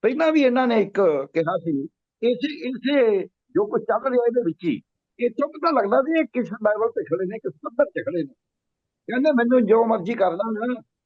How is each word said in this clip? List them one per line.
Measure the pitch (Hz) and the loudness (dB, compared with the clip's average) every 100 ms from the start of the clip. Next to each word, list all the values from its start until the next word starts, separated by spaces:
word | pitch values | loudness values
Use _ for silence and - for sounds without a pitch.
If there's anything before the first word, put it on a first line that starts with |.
ਪਹਿਲਾਂ | 214 269 320 | 0 2 2
ਵੀ | 311 | 4
ਇਹਨਾਂ | 269 247 254 | 4 4 2
ਨੇ | 220 | 2
ਇੱਕ | 202 - 190 147 139 | 0 2 2 2 -2
ਕਿਹਾ | 165 160 185 | -2 -2 -2
ਸੀ, | 170 139 135 _ _ _ | -2 -4 -4 _ _ _
ਇਸੇ, | 226 247 302 302 247 | -2 0 -4 -8 -8
ਇਸੇ | 262 262 285 233 202 190 | -6 0 2 4 2 -2
ਜੋ | _ _ - 208 | _ _ -2 0
ਕੁਝ | 233 | -2
ਚੱਲ | - 220 269 | -2 -2 0
ਰਿਹਾ | 247 240 | 0 2
ਇਹਦੇ | 240 180 | 0 -2
ਵਿੱਚ | 156 175 | -4 -4
ਹੀ, | 127 _ _ _ _ | -4 _ _ _ _
ਇੱਥੋਂ | 240 233 294 | -4 -2 -6
ਪਤਾ | 302 330 | -2 0
ਲੱਗਦਾ | 277 196 247 | 0 2 0
ਵੀ | 269 330 | 2 0
ਇਹ | 277 | -2
ਕਿਸ | 254 175 | -4 -6
ਲੈਵਲ | 220 208 208 233 | -2 -2 0 -2
ਤੇ | - | -4
ਖੜੇ | 143 175 185 | -6 -4 -4
ਨੇ, | 220 | -6
ਕਿਸ | - - | -10 -10
ਪੱਧਰ | 294 233 285 | -12 -2 -2
ਤੇ | 156 | 0
ਖੜੇ | 123 170 | -6 -6
ਨੇ। | 143 _ _ _ _ _ _ _ - | -6 _ _ _ _ _ _ _ -6
ਕਹਿੰਦੇ, | 240 302 | 0 2
"ਮੈਨੂੰ | 262 240 254 202 | 2 4 2 4
ਜੋ | 226 226 | 4 4
ਮਰਜ਼ੀ | 220 175 | 0 -2
ਕਰ | 233 185 | 0 0
ਲੈਣ, | 170 220 214 233 247 - _ | 0 -6 -4 -4 -6 -10 _